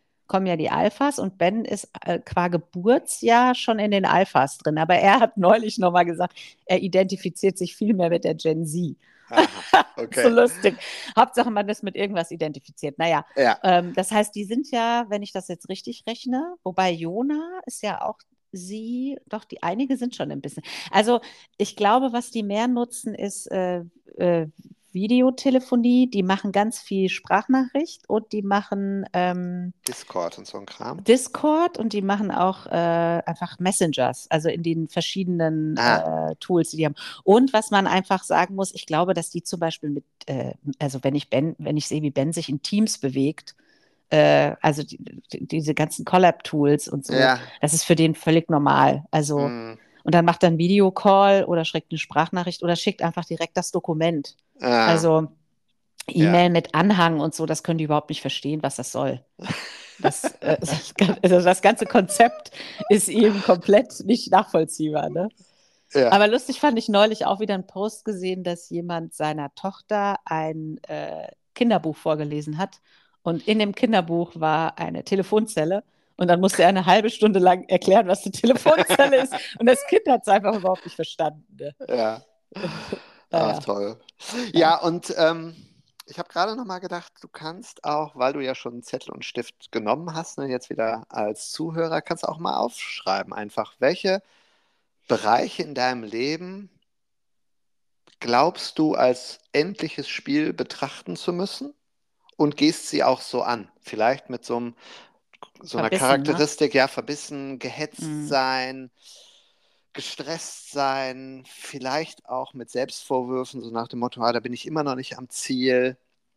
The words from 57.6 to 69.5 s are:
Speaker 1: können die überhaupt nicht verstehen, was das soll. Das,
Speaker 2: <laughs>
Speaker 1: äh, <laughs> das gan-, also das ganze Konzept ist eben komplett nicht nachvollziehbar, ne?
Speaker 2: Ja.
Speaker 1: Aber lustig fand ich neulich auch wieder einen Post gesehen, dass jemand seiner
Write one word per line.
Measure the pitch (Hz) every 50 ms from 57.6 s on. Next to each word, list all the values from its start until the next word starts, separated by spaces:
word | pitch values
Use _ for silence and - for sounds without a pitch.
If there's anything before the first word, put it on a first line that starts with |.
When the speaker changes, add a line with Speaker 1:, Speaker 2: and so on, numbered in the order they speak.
| -
Speaker 1:
können | - 165
die | 160 156
überhaupt | 147 151 151 147 -
nicht | 151 -
verstehen, | - 139 - - - 139 151 156 139
was | 139 -
das | - 123 -
soll. | - 127 139 135 127 127 - _ _ - 180 - - - - - - - - - - -
Das, | 214 - - - -
Speaker 2:
<laughs> | - - _
Speaker 1:
äh, | - - 156
<laughs> | -
das | - 165 160 147 - - -
gan-, | - 196 180 190 -
also | - 180 180 180
das | 170 180 185 -
ganze | - 202 233 - 220
Konzept | - - 226 185 - - - 233 247 - - - - - - - - - - 622 -
ist | 202 202 - -
eben | - 220 208 220 208 196
komplett | 185 - 185 175 - - 196 214 226 - - - -
nicht | 190 247 - - -
nachvollziehbar, | 185 190 - - - 165 160 151 - - 156 151 151 147 151 156
ne? | - 165 185 220 - _ _ _ _ _ _ _ _ _ _ _ -
Speaker 2:
Ja. | 139 127 117
Speaker 1:
Aber | - 202 208
lustig | 208 226 262 - - 262 -
fand | - 294 233 226
ich | - -
neulich | 202 196 214 220 220 - -
auch | - 196 196
wieder | 214 196 202
einen | 185 185
Post | - _ 190 202 220 - - _
gesehen, | 220 208 180 185 185 185 185 175
dass | 180 175 175 - -
jemand | 170 170 170 175 170 165 165 165 -
seiner | - 156 151 151 156 143 139